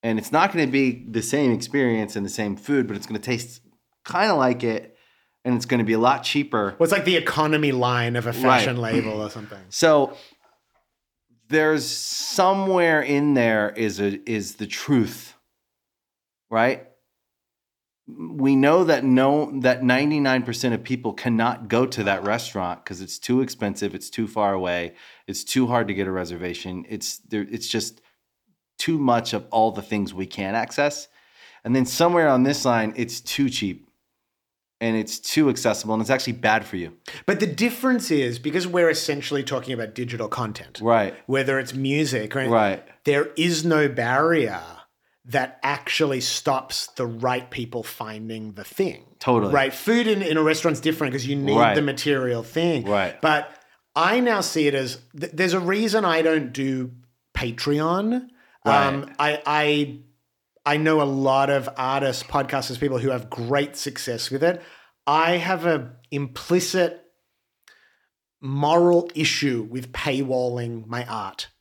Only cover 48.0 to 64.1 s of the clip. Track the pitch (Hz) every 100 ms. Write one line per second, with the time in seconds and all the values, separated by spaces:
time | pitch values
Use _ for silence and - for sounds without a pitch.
48 | 110 107 110 113 107 104 95 - 190 -
49 | - _ - 120 104 139 135 135 - 233
50 | 220 202 180 156 156 156 170 135 160 160
51 | 143 131 123 139 139 107 117 151 147 135
52 | 147 139 127 117 117 156 170 151 98 101
53 | 92 - 156 151 143 - _ _ _ 151
54 | 175 233 247 208 - 160 147 139 127 120
55 | _ 147 170 151 185 185 175 196 226 214
56 | 190 165 160 160 127 123 135 131 127 -
57 | _ _ _ - 127 113 - 147 156 180
58 | 214 247 254 _ _ _ - 143 139 139
59 | 143 - 147 151 147 151 151 147 147 120
60 | - _ _ _ _ _ - 151 156 156
61 | 143 135 135 135 139 139 127 - 131 139
62 | 135 120 - 143 135 139 123 123 143 127
63 | 135 127 120 - 117 143 143 - - -
64 | -